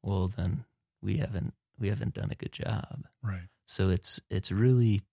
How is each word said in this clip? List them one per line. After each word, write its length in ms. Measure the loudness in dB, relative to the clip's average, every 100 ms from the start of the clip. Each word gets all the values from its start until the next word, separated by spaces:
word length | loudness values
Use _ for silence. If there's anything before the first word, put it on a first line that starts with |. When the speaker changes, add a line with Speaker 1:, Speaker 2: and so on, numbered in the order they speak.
Speaker 1:
well, 260 | 0 0 0
then 340 | 0 -2 -2 -6 _ _ _
we 160 | -2 -2
haven't, 360 | -2 -4 -6 -8 _ -6
we 120 | -4
haven't 240 | -2 -4
done 180 | -4 -6
a 40 | -6
good 180 | -10
job. 520 | -8 -4 -4 -6 -14 -16 _
Speaker 2:
Right. 280 | -8 -6 -10 _ -8
Speaker 1:
So 240 | 0 2
it's, 320 | 2 0 -4 -2
it's 220 | -6 -2
really 500 | 2 6 6 6 4 0